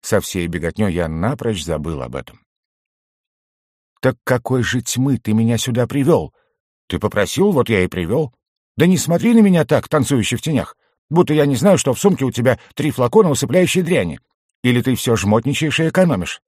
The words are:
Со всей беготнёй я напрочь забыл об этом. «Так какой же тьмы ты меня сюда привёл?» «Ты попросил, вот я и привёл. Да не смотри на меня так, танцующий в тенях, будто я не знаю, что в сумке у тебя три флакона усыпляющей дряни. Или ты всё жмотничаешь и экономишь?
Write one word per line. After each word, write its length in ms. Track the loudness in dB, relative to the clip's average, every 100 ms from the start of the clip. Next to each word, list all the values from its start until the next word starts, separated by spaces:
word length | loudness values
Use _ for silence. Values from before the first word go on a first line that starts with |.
Со 200 | -2 -4
всей 260 | -2 -6 -4
беготнёй 460 | -4 -6 -4 -2
я 140 | -2 -4
напрочь 560 | -4 -4 -4 -6 -6
забыл 380 | -6 -6 -6 -8
об 140 | -8 -10
этом. 260 | -14 -20 _ _ _ _ _ _ _ _ _ _ _ _ _ _ _ _
«Так 140 | -4 -4
какой 400 | -2 -2 0 -2
же 180 | -2 -4
тьмы 360 | -4 -2 0 -2
ты 160 | 0
меня 240 | 0 2 0
сюда 280 | -2 -2 -2
привёл?» 480 | 0 2 2 0 _ _ _ _ _ _
«Ты 120 | -4
попросил, 520 | -2 0 -2 0 0
вот 180 | 2 0
я 140 | 2
и 40 | 0
привёл. 460 | -2 -4 -4 -4 _ _ _ _ 0
Да 100 | 2
не 100 | 2
смотри 360 | 2 0 4
на 60 | 6
меня 260 | 6 4 2
так, 240 | 0 0
танцующий 480 | -2 0 0 0 -4
в 40 |
тенях, 360 | -2 -4 -4 -12 _ _ _
будто 240 | 0 2
я 120 | 2 2
не 100 | 2
знаю, 220 | 4 4
что 160 | 2
в 60 | 0
сумке 240 | 0 2
у 80 | -2
тебя 280 | 0 0 0 -4 -6
три 160 | -4
флакона 380 | 0 2 4 4
усыпляющей 520 | 2 0 2 2 0
дряни. 380 | 0 0 -2 -6 _ _ _ _
Или 180 | 0 0
ты 140 | 0 -2
всё 200 | 0 0
жмотничаешь 640 | 2 0 0 -2 -2 -2
и 100 | -2
экономишь? 520 | 2 0 0 -4 -12